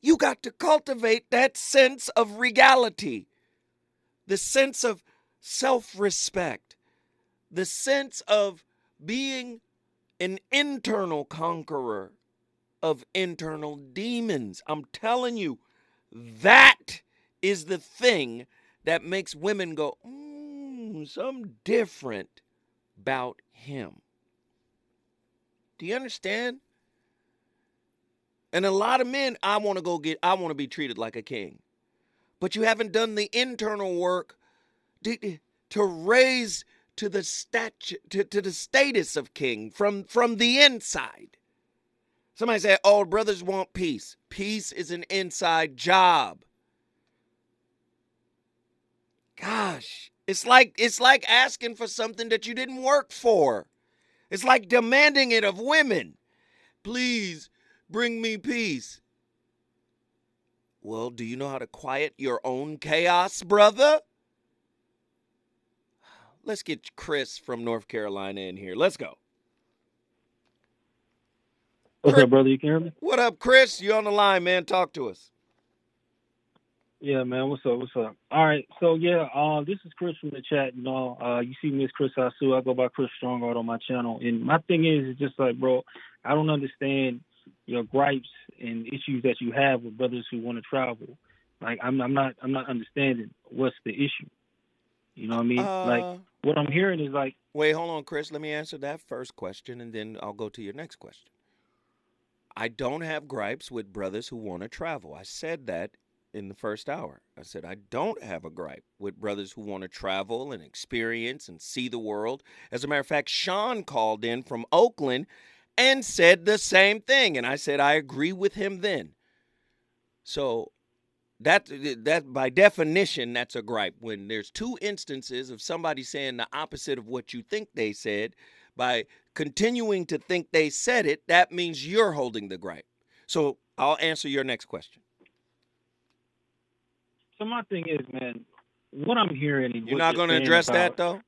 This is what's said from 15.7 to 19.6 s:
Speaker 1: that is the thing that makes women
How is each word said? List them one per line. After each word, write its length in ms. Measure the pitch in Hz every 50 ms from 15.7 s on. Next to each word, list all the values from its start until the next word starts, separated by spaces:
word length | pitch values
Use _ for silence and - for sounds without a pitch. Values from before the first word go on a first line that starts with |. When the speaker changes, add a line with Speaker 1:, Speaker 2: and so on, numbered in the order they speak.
| _ _ _ _ _ _ _ _ -
Speaker 1:
that 880 | 113 120 117 113 110 110 190 233 262 269 277 262 _ _ - - - _ _ _ _ _ _ _ _
is 240 | - 190 202 180 156
the 140 | 156 190 170
thing 680 | - - _ - 226 247 233 180 139 120 113 117 123 _ _ _ _ _ _ _ _
that 180 | - 160 165 -
makes 300 | 156 185 196 185 - -
women 400 | 151 151 196 214 202